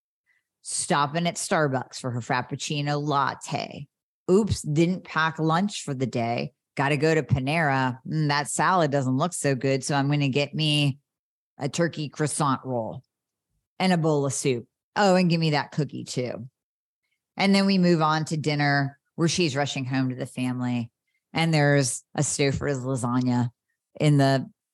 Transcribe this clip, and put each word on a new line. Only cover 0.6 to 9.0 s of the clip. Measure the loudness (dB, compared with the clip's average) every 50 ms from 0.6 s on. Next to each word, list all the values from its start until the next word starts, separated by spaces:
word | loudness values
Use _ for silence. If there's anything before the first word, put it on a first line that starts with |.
stopping | -14 -10 -8 -6 -2 0 0 0 0 0 -2 -2 -2
at | -2 -2
Starbucks | -4 -2 0 2 2 2 2 0 -2 -4 -8 -10 -10
for | -8 -6
her | -6 -6
Frappuccino | -4 -2 -2 -2 -2 -4 -8 -10 -8 -6 -6 -4 -4 -2 -4 -2
latte. | -2 -2 0 0 0 -2 -4 -6 -8 -8 -6 -6 -6 -8 -12 -14 -18 -18 _ _ _ _ _ _ _ 2
Oops, | 2 4 4 2 -2 -4 -4
didn't | -2 0 2 2 2 0 -4 -6
pack | -6 -2 -2 0 0 0
lunch | -2 0 0 2 0 0 -2 -4 -6 -8
for | -6 -4
the | -4 -4
day. | -2 -2 -2 -2 -2 -2 -2 -4 -6 -10 _ _ _ -4
Gotta | -2 0 0 2
go | 2 2 2 2
to | 2
Panera. | 2 0 0 0 0 0 0 2 2 2 2 2 0 0 -2 -6 -8
Mm, | -4 -2 0 0 0
that | 0 0 -2 -2
salad | -2 0 2 2 4 4 2 2
doesn't | 2 0